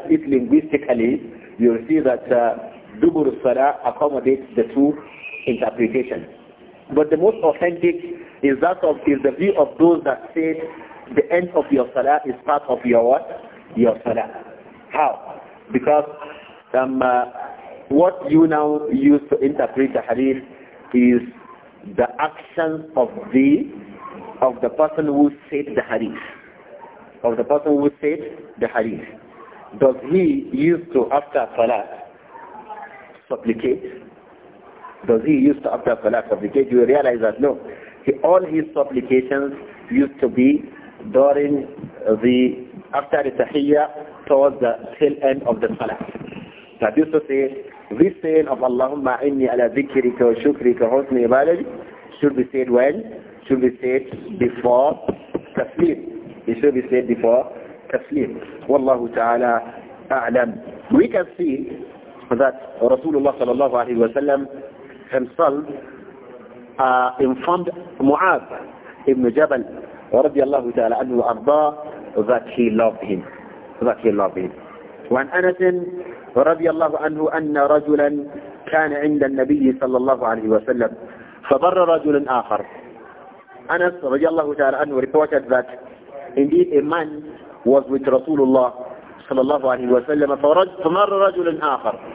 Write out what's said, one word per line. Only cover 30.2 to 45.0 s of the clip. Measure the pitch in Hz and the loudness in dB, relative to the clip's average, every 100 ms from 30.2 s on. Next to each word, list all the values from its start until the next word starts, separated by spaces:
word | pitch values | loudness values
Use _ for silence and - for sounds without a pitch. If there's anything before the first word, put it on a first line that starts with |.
| 165 139 - | 2 0 -4
used | 131 156 170 - | 0 0 0 0
to, | 135 113 | 0 0
after | 143 - 143 113 - | 0 -2 -4 -2 0
salah, | 117 110 - - - - - - - 855 - - - - - - - | 0 0 -4 -14 -18 -20 -20 -20 -20 -20 -18 -18 -18 -20 -20 -20 -10
supplicate? | 127 117 110 127 - - - - - - - - - - - - - - | -6 -4 -2 -2 -4 -6 -16 -20 -20 -20 -20 -20 -20 -20 -20 -20 -8 0
Does | 113 156 | 0 2
he | |
used | 143 139 139 | 4 4 2
to, | - | -2
after | 120 127 113 | -4 -2 -2
salah, | 107 117 107 | 0 0 0
supplicate? | 104 107 139 131 | -2 -2 0 2
You | 123 117 | 4 6
realize | 143 135 120 | 4 2 0
that | 110 107 | 0 0
no. | 139 - - - - - - | 0 -2 -8 -18 -20 -8 -4
He, | - | 0
all | 151 185 | 4 4
his | 175 156 156 | 2 -2 -2
supplications | 151 139 131 123 131 127 139 139 139 - - - | -2 -2 -2 2 2 2 -2 -4 -8 -16 -20 -4
used | 127 139 - | 0 0 0
to | 117 | -2
be | 123 131 147 - - - - - | 4 4 4 -2 -18 -20 -18 -2
during | 127 143 143 143 143 - - - - 107 | 4 4 4 0 -2 -4 -12 -16 -8 -2
the, | 107 120 127 127 - - - - | 2 2 4 2 0 -12 -18 -8
after | 143 - 151 | -6 -2 -2
the | 139 | -2
tahiyyah, | 127 120 147 143 147 151 - 156 - - | -2 -2 0 2 2 2 -4 -16 -10 2
towards | 139 139 123 | 4 4 2
the | 123 113 107 | -2 -2 -8
tail | - | 0